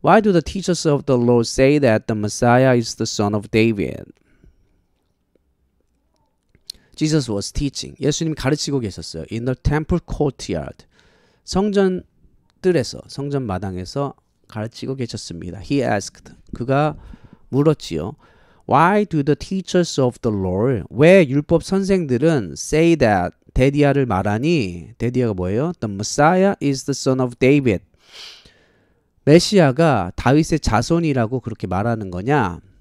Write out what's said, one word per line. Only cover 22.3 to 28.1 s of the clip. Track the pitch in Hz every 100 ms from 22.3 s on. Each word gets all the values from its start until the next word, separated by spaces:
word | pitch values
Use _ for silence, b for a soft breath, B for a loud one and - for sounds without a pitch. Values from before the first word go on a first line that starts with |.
| 151 92
say | 69 - 151 170 165
that, | 120 98 90 - _
데디아를 | - 131 143 143 139 127
말하니? | 95 98 107 147 170 98 87 82 -
데디아가 | 113 123 120
뭐예요? | 95 90 107 160 175
"The | 110
Messiah | 98 107 - 147 185 190 196
is | 143 131 -
the |
son | 135 - 127
of | 127 120
David." | 127 147 127 90 _ _ B